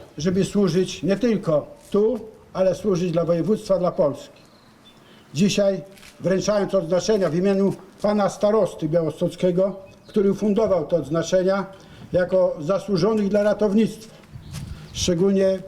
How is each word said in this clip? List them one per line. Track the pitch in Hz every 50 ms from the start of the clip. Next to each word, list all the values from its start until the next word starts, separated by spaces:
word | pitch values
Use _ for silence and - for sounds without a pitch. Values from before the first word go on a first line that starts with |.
| - - - -
żeby | 147 190 180 196 185
służyć | - - 202 202 180 151 185 185 185 - - -
nie | 165 196
tylko | 196 - 240 220 190 - - 156 147 - - - - - -
tu, | - 196 208 220 254 220 - - - - - - -
ale | 180 190 190 -
służyć | - - 214 190 165 180 180 156
dla | 165 170
województwa, | 156 175 170 156 165 220 208 - - 190 180
dla | 180 175 -
Polski. | - 175 143 131 - - - - - - - - - - - - - - - - - - - - - - - -
Dzisiaj, | 139 196 196 - 208 202 196 196 185 - - - - - - - -
wręczając | - 165 185 190 - - 214 208 196 - -
odznaczenia | 196 170 160 185 180 175 - 220 208 185 165
w | 147
imieniu | 175 180 202 196 190 196 190 - - - - - - -
pana | 208 214 208 196 180
starosty | - - - 208 214 220 196 170 - - 170 147
białostockiego, | 151 170 165 156 143 - 135 123 - - - 185 175 180 190 202 196 - - - - - -
który | - - 214 196 202
ufundował | 190 - 202 214 202 208 220 196 190 170 160
te | 220 180
odznaczenia | 165 143 127 156 165 165 - 185 185 180 190 190 196 190 190 - - - - - - - - -
jako | 175 180 175 185 185 180 185 180 180
zasłużonych | 147 147 196 185 180 - 202 175 160 214 220 214 208 196
dla | 202 208 202
ratownictwa, | 208 202 202 214 208 190 220 220 - - - - - - - - - - - - - - - - - - - - - -
szczególnie | - - - 180 165 185 196 196 190 190 190 190 190 185